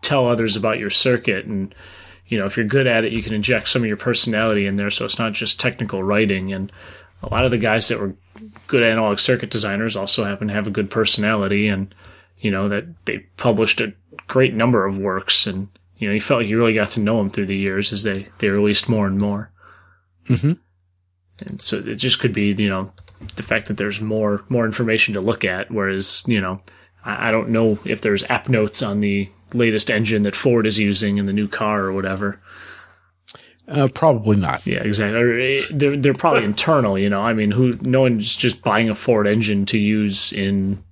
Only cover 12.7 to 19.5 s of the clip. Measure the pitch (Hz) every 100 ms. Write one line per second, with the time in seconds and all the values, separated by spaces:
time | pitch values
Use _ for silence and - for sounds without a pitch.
12.7 | 101 165 170 - 101 - - 127 107 110
13.7 | - 110 - _ - - 131 131 110 117
14.7 | 117 98 98 98 95 - - - 95 98
15.7 | _ _ _ 107 104 - 127 110 110 117
16.7 | 110 101 - 104 113 98 98 98 98 98
17.7 | 95 101 104 113 98 98 - 104 101 104
18.7 | 104 - 113 101 95 101 101 107